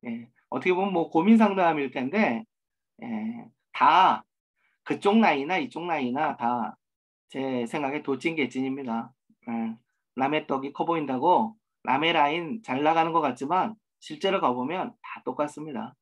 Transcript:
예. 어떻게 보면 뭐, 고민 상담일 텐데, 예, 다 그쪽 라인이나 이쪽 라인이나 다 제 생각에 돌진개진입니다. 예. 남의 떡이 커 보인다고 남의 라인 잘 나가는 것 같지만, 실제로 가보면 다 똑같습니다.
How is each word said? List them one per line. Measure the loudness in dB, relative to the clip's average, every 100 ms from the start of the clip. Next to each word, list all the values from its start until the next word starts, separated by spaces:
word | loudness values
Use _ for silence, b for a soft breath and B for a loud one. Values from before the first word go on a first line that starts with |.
| -10
예. | -10 -12 _ _
어떻게 | -4 0
보면 | 0 0
뭐, | 0 0
고민 | 2 6 8
상담일 | 6 4 2 2 -2
텐데, | -4 -2 0 0 0 -6 _ _ _ _ _
예, | -10 -8 -8 -10 -14 _ _
다 | 2 4 6 6 2 -4 _ _ _ _ _
그쪽 | -6 0 4 4
라인이나 | 4 2 0 -2
이쪽 | -4 -6 -6
라인이나 | -4 -2 -2 -2 -2
다 | -2 -2 -4 -10 _ _ _ _ _
제 | -8 -4 -4 -4
생각에 | -4 -4 -4
돌진개진입니다. | -4 -4 -2 -2 -4 -2 -4 -4 -6 -6 -8 _ _ _ -10
예. | -6 -6 -8 _ _ _ -4
남의 | 0 0 -2
떡이 | -6 -6
커 | -6
보인다고 | -2 -2 -2 0 2 2 2 -6 _ _
남의 | -2 0 2
라인 | 2 2 0 -4 -8
잘 | -6 0
나가는 | 2 4 2
것 | 2
같지만, | 0 -2 -2 0 0 -6 _ _
실제로 | -18 -4 -2 0
가보면 | 0 0 -4 -4 -6 -10
다 | -16 -10
똑같습니다. | -8 -4 -4 -4 -10 -10 -10 _